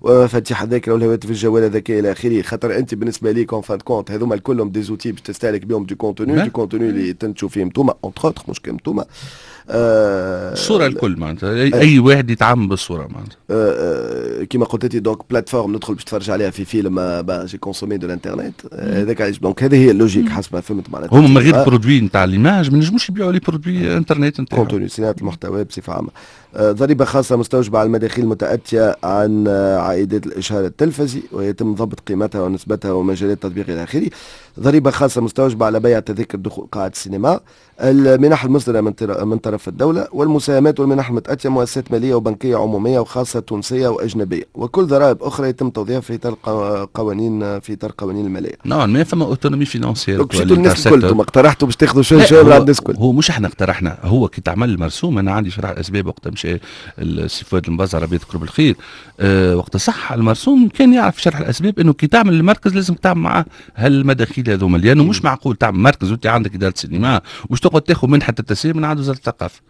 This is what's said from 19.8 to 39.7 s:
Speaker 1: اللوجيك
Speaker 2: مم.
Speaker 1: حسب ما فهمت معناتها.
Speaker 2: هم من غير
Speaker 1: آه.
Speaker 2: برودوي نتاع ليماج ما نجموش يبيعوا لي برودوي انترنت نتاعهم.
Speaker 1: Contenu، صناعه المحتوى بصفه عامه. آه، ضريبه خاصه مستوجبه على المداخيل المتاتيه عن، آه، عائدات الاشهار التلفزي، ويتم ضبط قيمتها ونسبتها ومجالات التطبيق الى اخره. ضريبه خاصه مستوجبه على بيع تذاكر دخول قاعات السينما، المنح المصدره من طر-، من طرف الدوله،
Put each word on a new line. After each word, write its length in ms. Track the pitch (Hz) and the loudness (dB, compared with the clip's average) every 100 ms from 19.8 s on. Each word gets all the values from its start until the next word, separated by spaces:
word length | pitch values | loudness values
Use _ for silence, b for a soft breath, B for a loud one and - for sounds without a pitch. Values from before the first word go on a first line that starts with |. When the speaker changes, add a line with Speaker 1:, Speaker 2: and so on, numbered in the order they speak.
| 127 | 6
Speaker 1:
اللوجيك 340 | 101 113 98 | 6 4 4
Speaker 2:
مم. 60 | 233 | 0
Speaker 1:
حسب 240 | 214 - | -2 -6
ما 60 | 87 | -8
فهمت 300 | - 104 - | -8 -8 -8
معناتها. 280 | 69 82 123 | -12 4 6
Speaker 2:
هم 160 | 151 | 8
من 40 | 135 | 8
غير 220 | 135 147 | 6 4
Speaker 1:
آه. 40 | |
Speaker 2:
برودوي 360 | 135 123 110 143 | 4 4 4 4
نتاع 240 | 104 101 | 4 2
ليماج 460 | 95 95 135 196 147 | 2 4 4 4 2
ما 80 | 143 | 2
نجموش 300 | 156 226 - | 2 0 -2
يبيعوا 240 | 190 190 | -4 -2
لي 60 | 180 | -2
برودوي 580 | - 165 160 180 175 170 | -2 -4 -4 -4 -2 -2
انترنت 440 | 160 151 143 143 | 0 0 0 -2
نتاعهم. 220 | 127 - | -4 -2
Speaker 1:
Contenu، 260 | 113 104 98 | 0 -2 -6
صناعه 280 | - 110 90 | -4 -4 -4
المحتوى 440 | 98 85 92 95 | -8 -10 -8 -6
بصفه 280 | 101 - 90 | -8 -10 -10
عامه. 160 | 87 82 B B B B | -8 -10 B B B B
آه، 180 | - 107 | -2 0
ضريبه 320 | 104 139 139 | 2 0 2
خاصه 320 | 123 135 127 123 | 2 0 0 0
مستوجبه 420 | 117 131 113 110 | 0 -2 0 0
على 80 | 110 | 0
المداخيل 380 | 113 110 120 | 0 -2 -2
المتاتيه 720 | 113 107 92 113 - 117 110 - | -2 -2 -2 -4 -2 0 0 0
عن، 400 | 90 98 107 107 104 | -4 0 0 2 0
آه، 300 | 98 98 95 | 2 2 0
عائدات 480 | 87 90 98 104 - | 0 -2 -2 -4 -6
الاشهار 380 | - 95 107 | -8 -6 -4
التلفزي، 580 | 92 - 156 139 147 131 - | -4 -2 -2 0 -4 -6 -10
ويتم 420 | - 98 98 113 | -6 -6 -4 -4
ضبط 260 | 104 113 - | -2 -6 -8
قيمتها 420 | - 98 104 104 | -6 -4 -2 -2
ونسبتها 500 | 90 95 - 104 101 | -4 -4 -4 -6 -2
ومجالات 440 | 92 92 95 98 101 | -2 -2 -2 -2 -4
التطبيق 260 | 98 90 92 | -6 -8 -8
الى 140 | 82 | -8
اخره. 240 | 85 147 214 B B B B - | -6 -4 -4 B B B B -4
ضريبه 300 | 123 151 135 | 2 4 2
خاصه 300 | 131 139 123 | 2 0 0
مستوجبه 460 | 117 - 135 113 113 | -2 0 0 0 0
على 140 | 110 | 0
بيع 200 | 117 113 | 2 0
تذاكر 380 | 104 101 113 95 | 0 -6 -8 -8
دخول 280 | 98 - - | -10 -10 -12
قاعات 220 | - 95 | -8 -8
السينما، 460 | - 95 98 120 185 b b b - | -8 -10 -2 0 -2 b b b -4
المنح 640 | 131 135 135 131 143 156 | 2 4 6 6 6 4
المصدره 360 | 127 139 123 113 | 2 0 0 0
من 120 | 104 | -2
طر-، 320 | 101 110 92 | -4 -6 -4
من 140 | 104 110 | -4 -4
طرف 300 | 113 107 | -4 -6
الدوله، 400 | - | -8